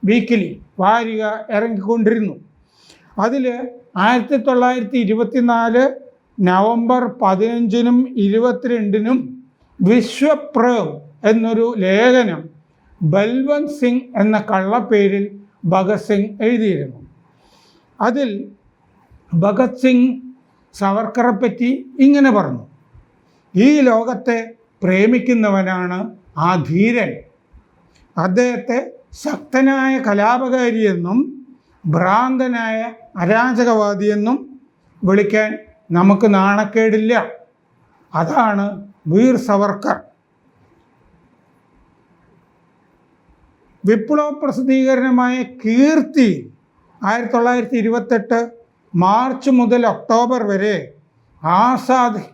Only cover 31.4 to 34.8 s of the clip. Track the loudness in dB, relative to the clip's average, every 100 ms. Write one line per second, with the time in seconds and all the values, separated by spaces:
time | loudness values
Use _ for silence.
31.4 | -20 -20 _ _ -2 0 2 2 2 0
32.4 | -2 -4 -4 -4 -6 -12 -16 -4 0 2
33.4 | 2 0 2 2 0 -2 -2 -2 0 -2
34.4 | -6 -20 _ _